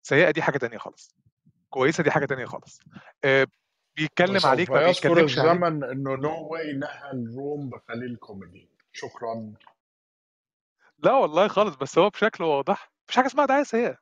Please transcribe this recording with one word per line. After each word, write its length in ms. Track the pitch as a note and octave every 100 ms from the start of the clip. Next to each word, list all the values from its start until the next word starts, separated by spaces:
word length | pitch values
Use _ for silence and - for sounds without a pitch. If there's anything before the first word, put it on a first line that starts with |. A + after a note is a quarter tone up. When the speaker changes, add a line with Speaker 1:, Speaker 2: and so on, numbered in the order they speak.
Speaker 1:
سيئة 280 | - C#3 F3+
دي 120 | D#3
حاجة 160 | - C#3
تانية 200 | A#2+ A2+
خالص، 360 | - _ - _ _ _ _ _ _
كويسة 320 | C3 C3+ E3
دي 80 | D3
حاجة 160 | D#3 C#3
تانية 180 | C3
خالص. 360 | A2 - - - - - - _
آآ، 220 | C#3 C3+ C3+ _ _ _ _ -
بيتكلم 400 | D3+ - F3+ G3
Speaker 2:
وسوف 100 | D3+
Speaker 1:
عليك 240 | C3 -
ما 100 | C3+
Speaker 2:
يذكر 260 | E3 F3 D3
Speaker 1:
بيتكلمش 300 | E3+ D#3 B2+
عليك. 120 | D#3+
Speaker 2:
الزمن 320 | F3 E3+ D#3
إنه 320 | C3 C3 C3+ C3
no 340 | D3 E3 D#3
way 260 | E3 D3+ C#3
نهى 320 | D3 - -
الروم 580 | C3+ A2+ A#2+ C#3+ D3 C3+
بخليل 460 | A2+ - A#2 B2 A#2
كوميدي. 520 | - G2 F2 G2+ _ _ _
شكرا. 600 | - B2+ - A#2 A2+ A2 G#2+ _ _ _ _ _ _ _ _ _ _ _ _ _ _
Speaker 1:
لا 140 | E3
والله 360 | C4+ F3 D#3 G3+
خالص، 280 | F#3+ G#3 D3
بس 220 | C3+ -
هو 100 | G3+
بشكل 340 | - G#3+ -
واضح، 480 | E3 C#3 C#3 G3 - _
مفيش 120 | _ -
حاجة 100 | C4
اسمها 200 | C#4 C#4
دعاية 160 | C#4
سيئة. 340 | C#4+ A3+ A3+ B2+